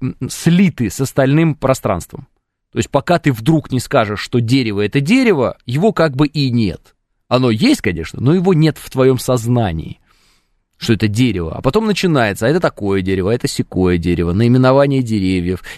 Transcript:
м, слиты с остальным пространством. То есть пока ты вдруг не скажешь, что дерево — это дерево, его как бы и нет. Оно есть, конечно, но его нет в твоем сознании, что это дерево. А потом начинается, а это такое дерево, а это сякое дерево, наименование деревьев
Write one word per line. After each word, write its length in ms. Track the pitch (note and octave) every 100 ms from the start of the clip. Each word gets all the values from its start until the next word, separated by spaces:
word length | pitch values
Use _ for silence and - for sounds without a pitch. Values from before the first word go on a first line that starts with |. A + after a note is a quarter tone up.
м, 160 | B2+ - B2+
слиты 600 | - - F3 G3 - A2
с 100 | -
остальным 560 | C#3 - C3 D3 E3 C#3+
пространством. 720 | C3 C3 A#2 F2+ - - - _ _ _ _ -
То 40 |
есть 100 | A2
пока 300 | C#3+ - F3
ты 120 | D3+
вдруг 400 | A2+ A2+ D#3+ -
не 80 | B2+
скажешь, 400 | - C#3 G#2 G#2
что 220 | - B2
дерево — 400 | A2+ C3+ A2+ G2+ G#2
это 140 | C#3+
дерево, 580 | C#3 B3+ A#3+ E3 A2 - -
его 280 | B2+ G#3+
как 240 | - D#3+ B2+
бы 100 | D3+
и 220 | D3 C3+
нет. 440 | A#2+ G#2 - _ _ _ _ _
Оно 200 | B2+ B2+
есть, 320 | A2 G#3+ D#4
конечно, 380 | - E2 E2 -
но 120 | B2
его 200 | F3+ F3+
нет 240 | E3 D#3 -
в 120 | -
твоем 280 | C3 C3 C3
сознании, 840 | - B2+ A2+ B2 G#2 D#2+ D#2 - _ _ _ _ _ _ _ _
что 140 | -
это 160 | G#2 A2
дерево. 480 | G#2 B2+ F#2+ E2 -
А 60 |
потом 240 | - G#3+ A3
начинается, 600 | G3 F3+ D3 A2 F#2+ A2+
а 40 |
это 100 | E3+
такое 420 | E3+ - G2+ G2
дерево, 300 | F#2 F#2+ F#2
а 20 |
это 140 | A#2+ -
сякое 500 | - - F#2 F#2 F2+
дерево, 360 | E2+ E2+ E2+
наименование 680 | F2+ A#2 B2+ B2+ C3+ C#3+ C3+
деревьев 640 | A#2+ A2 F#2 F#2 F2 F2+ -